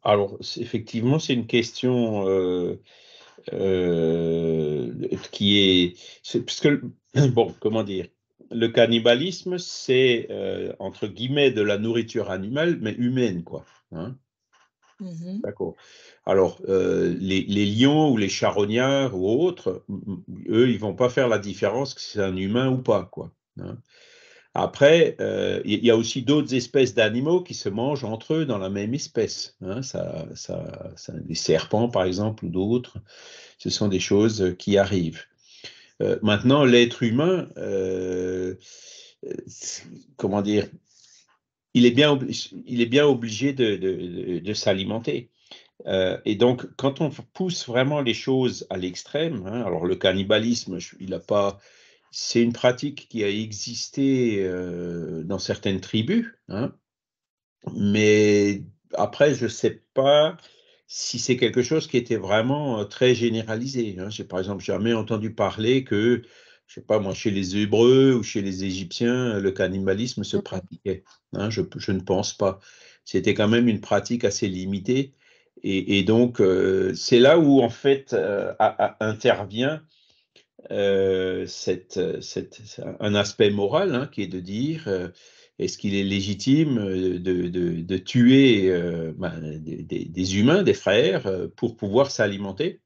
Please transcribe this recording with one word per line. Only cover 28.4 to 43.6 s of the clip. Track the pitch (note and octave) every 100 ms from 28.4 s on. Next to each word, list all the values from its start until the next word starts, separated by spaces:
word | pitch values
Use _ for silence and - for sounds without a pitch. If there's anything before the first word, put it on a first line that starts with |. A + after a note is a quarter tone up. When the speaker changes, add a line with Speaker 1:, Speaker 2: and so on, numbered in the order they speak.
| D3+
Speaker 1:
dans | G#2
la | F#2+
même | G2 G#2
espèce, | C#3 - - G#2 - - _
hein. | F#2 G#2+
Ça, | C3 F2 E2+ D#2+ -
ça, | - - G1+ G1+ - - -
ça, | - - -
les | E2
serpents, | - D#2 - G#2+ A#2+
par | A2
exemple, | F#2 F2+ G#2+ A2 F#2
ou |
d'autres, | F2 G2 A#2+ B2 - _ - - - - _
ce | -
sont | - G#2+
des | F#2
choses | - G2+ A2+ A2 F#2 F2+
qui | - G2
arrivent. | F#2+ G2 E2 D#2+ - _ _ - - - _ _
Euh, | G2+ F#2+
maintenant, | G#2+ G2+ B2+ C#3
l'être | C3+ A#2+ A#2+ -
humain, | A#2+ A#2 E3 F#3 C#3 -
euh, | G2+ G2 F#2 F#2 F#2 F#2 F#2 F#2 F#2 F#2 - - - - - _
euh, | - - - - - - - - _ -
comment | G2+ G2+
dire, | G2+ G#2 - - _ _ _ _ _ _ _ _ _
il | A#2+ A#2+
est |
bien | A#2+ D3+
obli-, | C#3+ C3 - - - -
il | B2
est | A#2
bien | C3 D3
obligé | C3 A#2 G#2+ C#3
de, | C3+